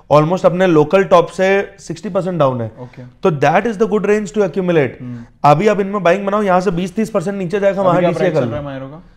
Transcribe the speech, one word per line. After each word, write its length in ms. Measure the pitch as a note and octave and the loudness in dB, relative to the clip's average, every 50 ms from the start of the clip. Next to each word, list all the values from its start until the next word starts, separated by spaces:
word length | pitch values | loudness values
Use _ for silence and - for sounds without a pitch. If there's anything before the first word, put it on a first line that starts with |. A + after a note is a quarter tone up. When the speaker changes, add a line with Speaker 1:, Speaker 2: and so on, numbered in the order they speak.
| _ - C#3+ | _ 2 2
Speaker 1:
almost 340 | D3+ D3+ D#3+ F#3 F3+ F#3+ | 2 4 2 -2 2 2
अपने 200 | F3 E3 F3+ F#3+ | 0 2 2 2
लोकल 380 | F#3 E3 D3+ D3+ D3+ F#3+ G3 F#3+ | 4 4 4 2 4 2 2 2
टॉप 220 | D#3+ F#3+ E3+ E3 | 4 4 4 4
से 480 | - - - F#3 F#3+ G3 G3 - - - - | 2 -2 -2 0 2 2 0 0 -4 -10 -20
सिक्सटी 300 | - - E3 - - G#3+ | -14 -14 -12 -10 -10 -6
परसेंट 300 | F3 G3 E3 F#3+ F3+ E3 | -4 -4 -4 -2 -2 0
डाउन 220 | D3 C3+ B2+ A#2+ | 0 0 0 -2
है। 120 | A2+ A2 - - | -6 -8 -10 -14
Speaker 2:
ओके। 220 | B2+ B2 - C3 B2 B2+ - _ - | -20 -18 -18 -20 -20 -20 -14 _ -2
Speaker 1:
तो 80 | F#3+ | -2
that 320 | D#3+ C3+ C#3+ C#3+ D#3+ G3 G3+ | 0 2 0 2 2 2 0
is 120 | A#3+ A3 | 0 -2
the 140 | F#3 A3+ F#3+ | -2 -2 0
good 180 | G#3 G#3+ F#3 | 0 -2 0
range 220 | G3+ G#3 G#3+ G#3 - | 0 0 0 -2 -4
to 100 | - G#3+ | -2 -2
accumulate। 640 | G3+ D#3+ - G3 F#3 F3 E3+ D#3+ C3+ A#2 - - B2+ | -2 -2 -2 -4 -2 0 2 2 0 0 -4 -10 -14
Speaker 2:
हम्म। 220 | B2 A#2+ A#2 A#2+ - _ _ - | -14 -12 -14 -14 -20 _ _ 2
Speaker 1:
अभी 240 | D3 D3 D3+ G#3 G#3+ | 2 2 4 4 0
आप 120 | G#3 F#3+ | 2 0
इनमें 220 | G3 F#3+ G3+ G#3 E3+ | -2 -4 -4 0 2
बाइंग 240 | E3+ F3 G3+ G3+ | 2 2 2 0
बनाओ, 160 | G3 G3 G#3+ G#3 | -2 -2 0 0
यहाँ 180 | F#3+ F3+ F#3 | 2 2 2
से 100 | F3+ G3+ | 2 0
बीस 240 | E3+ E3 F#3 F#3 - | -2 -2 -4 -4 -4
तीस 140 | A3 A3 G#3+ | -4 -4 -2
परसेंट 280 | - G3+ D#3 G3+ G3+ G3 | -2 -4 -4 -4 -6 -6
नीचे 220 | F#3 E3 G3+ G3+ | -6 -4 -4 0
जाएगा, 200 | G3+ G3 F#3+ F#3+ | 0 0 0 2
Speaker 2:
अभी 80 | G3 F#3 | 0 2
Speaker 1:
वहाँ 120 | E3+ F3+ | 2 2
Speaker 2:
क्या 80 | F3+ E3+ | 2 0
Speaker 1:
डीसीए 100 | D#3+ E3 | 0 0
Speaker 2:
प्राइस 160 | F#3+ F3+ D#3+ | 0 0 0
Speaker 1:
कर 60 | D3+ | 0
Speaker 2:
चल 40 | B2 | -2
Speaker 1:
लो। 60 | A#2 | -2
Speaker 2:
रहा 80 | D3 D3 | -4 -8
है 60 | C#3+ | -10
माइरो 220 | C#3+ C3+ C3+ C3+ | -10 -12 -12 -14
का? 160 | C3+ D3+ E3+ - - _ | -14 -16 -20 -20 -20 _